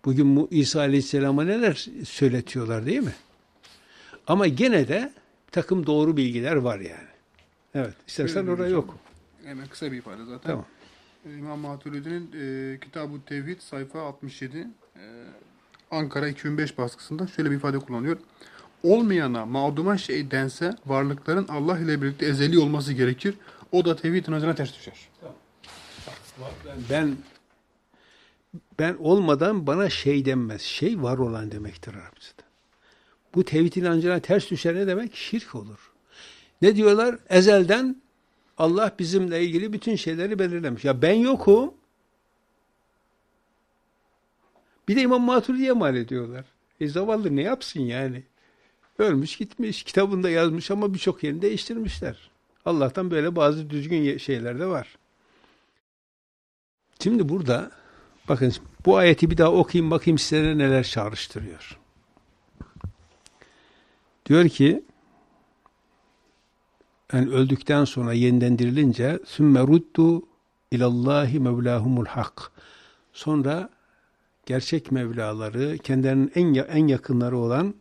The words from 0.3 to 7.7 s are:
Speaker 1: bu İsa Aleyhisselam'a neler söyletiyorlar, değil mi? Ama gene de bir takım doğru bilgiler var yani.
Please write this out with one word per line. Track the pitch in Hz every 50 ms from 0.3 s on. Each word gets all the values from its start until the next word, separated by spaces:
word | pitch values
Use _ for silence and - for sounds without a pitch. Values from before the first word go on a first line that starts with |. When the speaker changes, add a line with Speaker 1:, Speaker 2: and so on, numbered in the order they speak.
| 139
Speaker 1:
bu | 143 156 -
İsa | 175 151 139 127 - 156
Aleyhisselam'a | 143 139 139 139 135 - - 139 139 139 139 143 156
neler | 180 208 233 240 202 147 - - - - - -
söyletiyorlar, | - - - 143 131 120 123 120 - - 131 117 110 117 110 110
değil | 139 208 285
mi? | 247 139 - - _ _ _ _ _ _ _ _ _ - - _ _ _ - - - - - - _
Ama | - 165 196 202
gene | 170 131 131 233 262 226 170 127 110
de | 151 208 254 277 - - _ _ _ _ _
bir | _
takım | - 175 160 - 190 190 151
doğru | 143 151 151 151 160 160
bilgiler | 147 131 123 120 120 117 143 165
var | 143 123 123 110 95
yani. | 92 82 80 - - - _ _ _ _ _ _ _ _ _ _ _ _